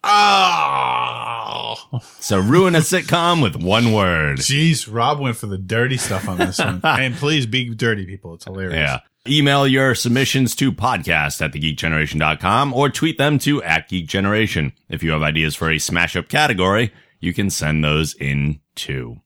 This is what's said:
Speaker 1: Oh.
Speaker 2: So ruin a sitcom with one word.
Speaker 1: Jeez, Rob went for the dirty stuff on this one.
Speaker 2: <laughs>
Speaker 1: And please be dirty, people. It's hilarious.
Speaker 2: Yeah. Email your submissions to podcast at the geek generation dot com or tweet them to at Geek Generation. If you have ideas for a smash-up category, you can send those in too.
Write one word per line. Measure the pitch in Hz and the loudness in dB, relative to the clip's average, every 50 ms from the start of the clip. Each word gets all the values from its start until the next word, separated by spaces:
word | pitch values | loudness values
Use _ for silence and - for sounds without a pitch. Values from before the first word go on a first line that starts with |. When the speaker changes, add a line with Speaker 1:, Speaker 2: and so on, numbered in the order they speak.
| - | 2
Speaker 1:
Oh. | 196 208 208 208 202 202 196 185 180 175 156 151 139 139 135 131 127 127 123 123 123 120 117 117 117 117 113 110 107 113 120 117 113 110 - - _ - 120 - - - - | 4 4 6 6 6 6 4 4 2 2 0 -2 -2 -2 -2 -2 -2 -2 -2 -4 -4 -6 -8 -10 -8 -8 -8 -8 -8 -8 -8 -8 -8 -10 -12 -12 _ -8 -8 -8 -10 -20 -12
Speaker 2:
So | - - 107 95 | -4 0 0 2
ruin | 92 104 139 175 190 185 170 | 4 6 6 6 6 6 4
a | 160 | 4
sitcom | 156 - 185 180 147 - - 175 170 175 175 165 | 2 2 0 -2 0 0 0 2 2 2 2 4
with | 139 98 71 | 2 0 0
one | - 85 90 101 113 120 117 110 | -2 0 2 2 4 4 4 4
word. | 107 98 90 87 80 78 73 69 67 | 4 4 2 2 2 2 0 0 -2
Speaker 1:
Jeez, | 65 - 135 143 160 165 156 - - 113 | -2 -2 0 2 4 2 2 0 -2 -6
Rob | 107 117 117 131 151 147 | -2 0 0 0 0 0
went | 139 127 110 | -2 -4 -4
for | - - | -4 -6
the | 104 98 | -8 -6
dirty | 95 98 92 110 113 123 131 135 | -8 -4 -2 0 0 0 0 0
stuff | 120 - - 107 92 90 | -4 -4 -4 -4 -4 -4
on | - 92 | -4 -2
this | 87 - - - - | -2 -2 -2 -2 -2
one. | - - - 90 | -2 -2 -4 -2
Speaker 2:
<laughs> | - | 0
Speaker 1:
And | 160 147 117 131 127 120 | 0 0 0 0 -2 -4
please | - 143 147 156 151 127 | -2 -2 0 0 0 0
be | 110 110 131 127 120 117 | -2 -2 -4 -4 -4 -6
dirty, | 107 127 117 110 104 95 | -2 -2 -2 0 -2 -4
people. | 90 95 95 _ 85 85 | -10 -12 -14 _ -18 -18
It's | 82 - | -16 -14
hilarious. | - 95 95 95 90 82 | -12 -8 -8 -6 -4 -2
Speaker 2:
Yeah. | 80 76 71 65 65 _ _ _ _ _ | 0 0 0 -2 -4 _ _ _ _ _
Email | 127 143 151 143 143 139 139 139 | 0 2 4 4 4 4 4 4
your | 139 131 135 135 135 120 | 4 4 4 2 2 2
submissions | - - 123 120 131 135 127 - 139 131 117 - | 0 0 0 2 2 2 0 2 2 0 0 0
to | - 139 135 98 | 0 0 0 0
podcast | - 107 127 123 92 76 - 82 80 73 71 - - | 0 -2 -2 -2 -2 0 0 0 0 0 -2 -2 -4
at | 82 76 69 | -4 -4 -4
the | 76 | -4
geek | 76 80 76 | -4 -4 -4
generation | - - 82 80 78 76 71 - 78 | -2 -2 -2 0 0 0 -2 0 0
dot | 76 76 78 76 | 0 0 0 0
com | - 90 104 120 139 139 123 | 0 0 2 2 0 0 0
or | 127 143 139 | 0 0 0
tweet | - - - 165 147 | 0 0 -2 -2 0
them | - 139 147 151 131 | 0 0 2 2 2
to | - 143 147 135 87 | 2 0 -2 -2 0
at | 82 80 80 - | 0 -2 -2 -2
Geek | _ 92 92 82 | _ -6 -6 -6
Generation. | 73 - 98 98 98 104 107 110 - - 85 76 67 - _ _ _ | -2 -2 0 0 2 2 2 0 0 0 -2 -2 -2 -6 _ _ _
If | - 76 82 | -8 -4 -2
you | 80 | -2
have | 80 76 | 0 0
ideas | 78 76 78 78 78 78 73 | 0 0 0 2 0 0 -2
for | - 85 80 | -2 -2 0
a | 80 78 | 0 0
smash-up | - - 73 85 85 - - 92 80 | -2 -2 0 0 0 0 -2 -6 -6
category, | _ - 143 151 143 117 90 92 95 98 107 120 110 - - _ _ _ _ | _ 0 0 2 2 2 2 2 2 4 2 0 -2 -4 -12 _ _ _ _
you | - 87 90 | -6 -4 -2
can | - 101 95 | -2 -2 -2
send | 82 - - 76 78 78 76 | -2 -2 -2 0 0 2 2
those | 76 76 78 80 73 - | 2 2 2 0 -2 -4
in | _ 69 69 69 71 71 73 76 73 _ _ _ | _ -4 -2 -2 0 0 -2 -2 -6 _ _ _
too. | - - - 69 65 62 58 60 - _ | -12 -8 -8 -6 -8 -8 -10 -14 -18 _